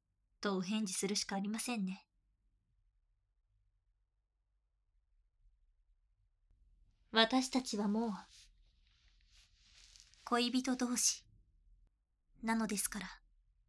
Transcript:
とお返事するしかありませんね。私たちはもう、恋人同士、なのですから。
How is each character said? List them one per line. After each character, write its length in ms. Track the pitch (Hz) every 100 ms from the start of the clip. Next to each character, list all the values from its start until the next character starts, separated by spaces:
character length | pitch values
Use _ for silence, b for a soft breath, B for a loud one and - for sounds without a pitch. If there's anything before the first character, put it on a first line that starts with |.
| _ _ _ _
と 160 | 208 190
お 40 |
返 240 | 180 214 208
事 60 |
す 140 | - 190
る 80 | 208
し 80 |
か 120 | - 196
あ 40 |
り 100 | 202
ま 100 | 220
せ 160 | - 233
ん 100 | 190
ね。 220 | 190 - _ _ _ _ _ _ _ _ _ _ _ _ _ _ _ _ _ _ _ _ _ _ _ _ _ _ _ _ _ _ _ _ _ - _ _ _ _ _ _ _ _ _ _ _ - - - _ _
私 380 | 220 226 262 254
た 120 | 262
ち 160 | 254 208
は 100 | 208
も 200 | 214 233
う、 40 | 190 - - - _ _ _ _ _ - - _ - - _ - - - - - -
恋 280 | - 240 240
人 240 | 254 262 254
同 220 | 240 240
士、 260 | - - - - - _ - - - _ _ _ _ -
な 140 | 226 226
の 100 | 214
で 120 | 202
す 120 | -
か 100 | 208
ら。 220 | 185 - - _ _ _